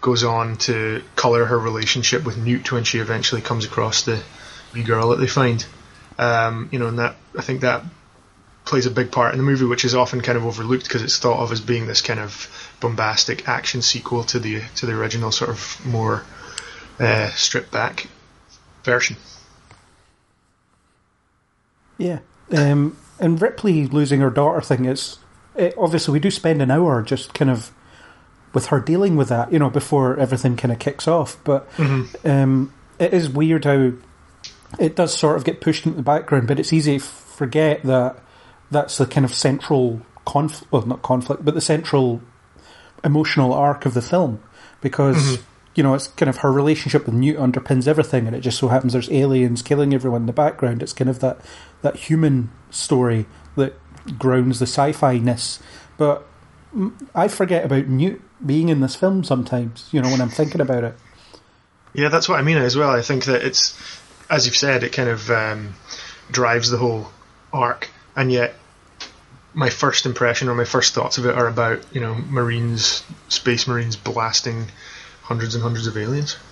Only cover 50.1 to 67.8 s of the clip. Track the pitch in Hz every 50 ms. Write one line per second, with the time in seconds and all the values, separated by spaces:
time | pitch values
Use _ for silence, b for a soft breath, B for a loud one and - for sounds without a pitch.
50.1 | 120 120 117 113 117 - 151 151 - - - 123 120 117 - - - - 131 127
51.1 | 131 120 - 131 - - B B B B B B B B - 143 - - - -
52.1 | 160 160 160 151 139 131 120 113 - - - - - - - - 156 131 127 123
53.1 | 117 113 107 - B B B B - - 139 131 - - - - - - - -
54.1 | 151 113 - 135 127 127 123 127 127 110 127 120 - - 139 147 151 - - 139
55.1 | 127 123 117 123 120 113 - - - - B B B B B B B _ 151 147
56.1 | 143 - - - - - - - - - - - - 247 190 208 - - - -
57.1 | - 180 170 214 214 - 202 180 180 165 - 135 139 135 139 139 131 131 151 185
58.1 | - - - - _ _ - 143 139 151 160 170 160 143 135 131 - - - 185
59.1 | 196 190 170 - 143 127 120 - - 123 120 113 117 - - - - 151 127 127
60.1 | 131 131 127 120 - - 156 147 - 175 147 131 131 123 120 117 117 - _ b
61.1 | b b b b b b b b b b b _ _ _ _ - _ - 143 151
62.1 | 151 165 165 - 185 151 135 151 165 156 131 123 120 139 151 143 131 120 117 -
63.1 | 143 131 123 135 131 123 120 139 - - - - - B B B B B B B
64.1 | - - - - 165 147 123 120 113 - - 143 135 127 117 120 - - 127 123
65.1 | 117 110 104 107 120 113 110 110 107 107 104 101 98 - - B B B B B
66.1 | B B B - 123 123 127 117 117 120 117 117 120 117 123 123 113 110 107 98
67.1 | - - - - - - _ - - 135 127 120 120 -